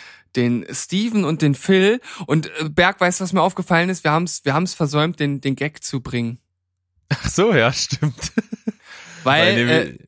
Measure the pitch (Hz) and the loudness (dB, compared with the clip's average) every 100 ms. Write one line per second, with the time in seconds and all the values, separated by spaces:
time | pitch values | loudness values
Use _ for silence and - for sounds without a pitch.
0 | - - _ 127 120 120 - 131 - 190 | -20 -20 _ -2 0 0 -4 -10 -4 -2
1 | 233 220 156 156 151 135 - 190 196 247 | 0 0 0 2 2 0 2 4 4 2
2 | - - 175 156 - 151 156 151 175 - | -4 -12 0 0 0 -6 -4 2 2 2
3 | 180 - 185 185 180 - 180 170 180 185 | 0 0 -2 2 0 0 0 2 2 -2
4 | 156 156 175 - 143 143 185 - 151 147 | 0 0 0 -4 -2 0 -2 -2 -2 0
5 | 160 - 143 139 139 135 151 - - 135 | -2 -2 -4 -2 -4 -4 -6 -6 -8 -8
6 | - 123 117 123 _ _ _ _ _ _ | -6 -4 -4 -8 _ _ _ _ _ _
7 | - 147 - - 214 160 117 127 - - | -8 -6 -2 2 4 4 4 0 -4 -2
8 | 151 - - - - - - - - - | -4 -4 -6 -4 -6 -8 -10 -10 -16 -20
9 | - 165 165 147 175 208 - 160 71 - | -20 -4 2 4 4 4 4 2 0 -8